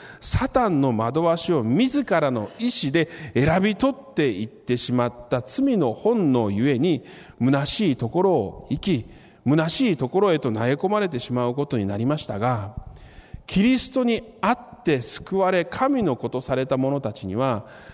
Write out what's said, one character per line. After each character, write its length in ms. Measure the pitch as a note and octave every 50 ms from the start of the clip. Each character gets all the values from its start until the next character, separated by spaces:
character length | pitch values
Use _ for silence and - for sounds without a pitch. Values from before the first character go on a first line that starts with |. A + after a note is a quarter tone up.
| - - - -
サ 280 | - - - - B3 C4+
タ 180 | - C4 A#3+
ン 140 | G#3 E3+ C#3
の 140 | C#3 C3+ A#2
惑 280 | G#2 A2+ A#2 C3 D#3 E3+
わ 120 | E3+ E3
し 160 | E3 - -
を 120 | F3 C#3+ A2
自 420 | A2+ B2 F#3+ B3+ C4 C4 C#4+ B3+
ら 220 | - F#3+ E3 D3 C3+
の 220 | B2+ A2+ G#2 - - -
意 100 | A3+ B3
志 220 | - - - C#3
で 180 | C#3 E3+ D#3 D#3+ - - D#3+ B2 -
選 260 | A#2+ C3+ D3+ D#3+ F#3
び 160 | F#3+ G#3+ G#3+
取 160 | G#3 C4 C4+
っ 220 | C4+ - - - -
て 160 | - D3+ C3
い 140 | G2+ F2+ A2
っ 40 |
て 300 | A2+ - - - - B2
し 160 | A#2+ - - B2
ま 140 | B2 A#2+
っ 60 | A#2+ - - -
た 140 | - C3 B2+
罪 360 | - - - - C4+ C#4 B3
の 160 | G3 D3+ A#2 G#2+
本 380 | - - G#3 A#3+ A3 F#3 C#3+
能 200 | B2+ B2 A2 G2+
ゆ 180 | G2+ G2+ A#2+ C#3+
え 80 | C#3
に、 260 | A#2 D3 F#3 D#3 B2 - - - - - - - - A#2
虚 220 | C3 C#3 C#3 C#3+
し 260 | - - - A3 F3 B2+
い 20 |
と 140 | - B2 A2+
こ 120 | - F3
ろ 120 | F#3 G3 F3
を 340 | C3+ G2+ F2 - - - -
生 80 | C3
き、 280 | D3+ - G3 E3+ A#2+ - - - - - - - _ _ B2
虚 200 | D3 E3 D#3 E3
し 220 | - - C4+ A#3 E3
い 40 |
と 120 | - C3+ B2
こ 100 | - F#3+
ろ 140 | G#3 G3 E3
へ 40 |
と 140 | D3+ - B2+
投 80 | A2 A2
げ 140 | A2+ B2 C#3+
込 160 | C#3+ - F#3+
ま 100 | G#3+ G#3
れ 100 | G#3 F#3
て 80 | D#3
し 160 | A#2+ - - B2
ま 140 | B2 B2
う 80 | B2 B2
こ 100 | C#3 D3
と 140 | C#3+ - A#2
に 80 | G2
な 100 | G2 G2+
り 80 | G#2 A2+
ま 140 | C3 D3+ D3+
し 80 | -
た 100 | - G#2
が、 380 | G2+ A2+ B2 B2 A2 G2 G2+ - - - - - - - - - - - - - - -
キ 160 | - - F#3 G3+
リ 160 | A#3+ C4 A#3+
ス 100 | - -
ト 140 | - C4 B3+
に 180 | A#3+ A3+ - - - - -
あ 100 | - G3+
っ 320 | B3 - - - - - -
て 180 | E3+ D3 B2+
救 380 | A#2+ - - - - - F#3 F#3+
わ 100 | F#3+ F#3
れ、 160 | F#3 F3+ E3+
神 380 | F3 - - C4 C4+ C#4+ B3+ G#3
の 140 | D#3+ B2
子 120 | - - A#2
と 120 | - B2+
さ 140 | - - C3+
れ 120 | B2+ C3
た 100 | C3+ C#3
者 240 | C3 C3 C3+ C#3 C#3
た 120 | - G#2+ G2+
ち 120 | - -
に 100 | F#2+ F#2+
は、 300 | A2+ C3 C3+ A#2 G2+ - - - - - -